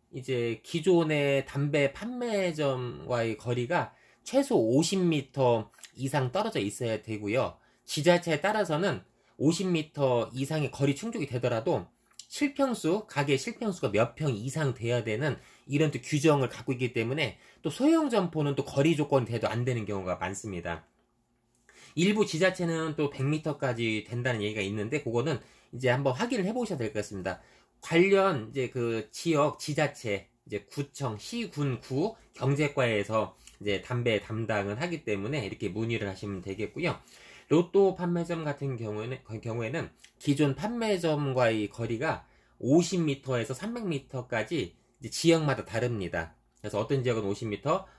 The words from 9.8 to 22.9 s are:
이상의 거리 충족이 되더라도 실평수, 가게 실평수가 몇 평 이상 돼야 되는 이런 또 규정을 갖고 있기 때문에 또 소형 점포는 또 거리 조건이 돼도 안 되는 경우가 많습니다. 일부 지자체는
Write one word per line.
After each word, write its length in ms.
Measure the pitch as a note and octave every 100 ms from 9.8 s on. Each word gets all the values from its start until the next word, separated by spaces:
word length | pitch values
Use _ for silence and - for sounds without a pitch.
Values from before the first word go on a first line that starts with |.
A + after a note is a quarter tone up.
| D3+ D3 C3+ A#2+ A2
이상의 380 | B2 C#3 D#3 C3+
거리 260 | - C#3 C#3
충족이 300 | A3+ A3+ C#3+
되더라도 600 | A#2+ B2 A2+ C#3+ B2 - _ _ - -
실평수, 760 | - C#4+ C#4 C4+ A3+ D#3 G#3 -
가게 280 | D3 C#3+ C3+
실평수가 560 | - - A3 F3+ A2+
몇 200 | G2+ B2 -
평 200 | D3+ G#2
이상 400 | B2+ D#3+ C#3+ A#2
돼야 280 | A#2 A#2+
되는 360 | A2+ G#2+ D3 - - - -
이런 240 | C#3+ D#3
또 100 | -
규정을 500 | - D3+ D#3 C#3+ B2
갖고 240 | - -
있기 200 | B2 B2
때문에 460 | A#2 A2+ D3 B2 - - -
또 80 | D#3
소형 400 | D3+ C#4+ E4 D4
점포는 440 | A3+ F3 D#3+ C#3+ C#3
또 80 |
거리 320 | - C#3 D#3 D3+
조건이 300 | C#3+ C3+ A2
돼도 220 | A#2 -
안 180 | A2+ B2
되는 200 | A#2+ G2+
경우가 320 | G2+ F#2 F2
많습니다. 680 | F2+ G2 A2 F2+ E2+ D#2+ - _ _ _ _ _ _ _ _ - - -
일부 320 | F#3 G#3+ -
지자체는 680 | D#3 F#3 F3+ E3+ D#3+ D#3+